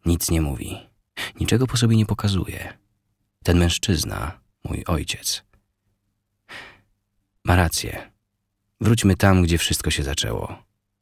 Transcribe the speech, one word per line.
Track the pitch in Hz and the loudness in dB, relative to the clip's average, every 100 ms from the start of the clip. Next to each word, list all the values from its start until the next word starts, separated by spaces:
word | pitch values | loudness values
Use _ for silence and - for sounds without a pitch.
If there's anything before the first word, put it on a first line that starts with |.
| 85 | 0
Nic | 85 - | 0 0
nie | 82 | 0
mówi. | 76 62 - - - _ _ - - - | 0 -4 -8 -12 -16 _ _ -14 -14 -6
Niczego | - - 131 | 0 0 0
po | 123 | 2
sobie | 117 113 | 4 4
nie | 107 | 2
pokazuje. | 101 104 95 - - - - _ _ _ _ _ _ | 0 -2 -2 -4 -8 -12 -16 _ _ _ _ _ _
Ten | - 87 | 2 4
mężczyzna, | 85 - - 82 - 50 64 - _ _ | 4 0 0 0 -2 -6 -8 -10 _ _
mój | - - | -8 -8
ojciec. | - 80 69 - - - _ _ _ _ _ _ _ _ _ _ _ - - _ _ _ _ _ _ _ | -4 -4 -4 -8 -6 -8 _ _ _ _ _ _ _ _ _ _ _ -20 -20 _ _ _ _ _ _ _
Ma | - 90 | 0 2
rację. | 82 - - - - _ _ _ _ _ _ _ | 2 -2 -6 -10 -16 _ _ _ _ _ _ _
Wróćmy | 104 117 101 90 | 2 4 4 4
tam, | 101 92 | 4 6
gdzie | 85 85 | 4 2
wszystko | - - 87 | 0 -2 -2
się | - | -2
zaczęło. | 67 73 55 53 - - _ _ _ _ | -4 -4 -4 -6 -8 -12 _ _ _ _